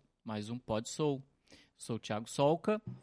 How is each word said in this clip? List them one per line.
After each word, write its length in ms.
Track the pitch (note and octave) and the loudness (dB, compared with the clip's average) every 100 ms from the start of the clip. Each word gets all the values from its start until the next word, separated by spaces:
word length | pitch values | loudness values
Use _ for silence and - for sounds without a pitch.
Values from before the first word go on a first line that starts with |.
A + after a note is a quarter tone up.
| _ _ | _ _
mais 280 | - G#2+ G#2 | -6 -6 -6
um 80 | B2 | -6
Pod 280 | - A2 A#2 | -2 -2 0
Soul. 360 | - D3+ C3+ C#3 _ _ - - | 0 0 0 -4 _ _ -20 -20
Sou 220 | _ - A2+ | _ -6 -6
o 20 | |
Thiago 300 | - G#2+ A2+ | -2 -4 -2
Solca, 540 | - C#3+ D#3+ - G#3+ - - | 4 4 4 2 0 -2 -8